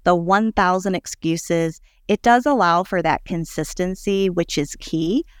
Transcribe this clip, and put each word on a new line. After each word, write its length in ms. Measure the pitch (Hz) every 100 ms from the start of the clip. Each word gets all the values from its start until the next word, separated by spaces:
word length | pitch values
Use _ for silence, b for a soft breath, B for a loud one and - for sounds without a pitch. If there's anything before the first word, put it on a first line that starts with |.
the 120 | - 175
one 380 | 170 196 220
thousand 420 | 220 185 185 190 180
excuses. 840 | - - 165 165 - 170 165 160 - _ -
It 140 | 208
does 240 | 240 240 269
allow 380 | 277 175 170
for 180 | 190 185
that 240 | 160 156 -
consistency, 1040 | 170 165 - 156 - 180 190 - 196 196
which 280 | 175 170 -
is 200 | 147 -
key. 460 | - 160 165 233 339 -